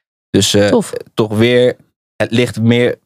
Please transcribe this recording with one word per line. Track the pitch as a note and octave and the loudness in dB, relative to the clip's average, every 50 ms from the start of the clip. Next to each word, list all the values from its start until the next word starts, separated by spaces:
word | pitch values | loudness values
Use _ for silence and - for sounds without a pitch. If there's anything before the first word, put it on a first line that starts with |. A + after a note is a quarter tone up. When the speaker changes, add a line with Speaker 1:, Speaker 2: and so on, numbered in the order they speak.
| _ _ _ _ _ _ | _ _ _ _ _ _
Speaker 1:
Dus, | - G2+ G2+ - - | -2 0 0 0 0
eh, | G#2 G2+ - | 2 2 2
Speaker 2:
Tof. | - A3+ - - - - - _ - | 2 0 -2 -4 -10 -14 -14 _ -6
Speaker 1:
toch | - A2+ G#2 G#3 | -4 -4 -2 0
weer, | A2 A#2 A#2+ B2 B2 B2 B2 - _ _ _ _ _ _ _ _ | 0 2 2 2 2 2 0 -2 _ _ _ _ _ _ _ _
het | - G#2+ - | -6 -6 -2
ligt | A2+ B2 B2 A2+ - A2 | 0 -2 -2 -2 -2 -2
meer | A2+ A#2 A#2+ A#2+ B2 A#2 - - _ | 0 0 2 2 0 -2 -2 -6 _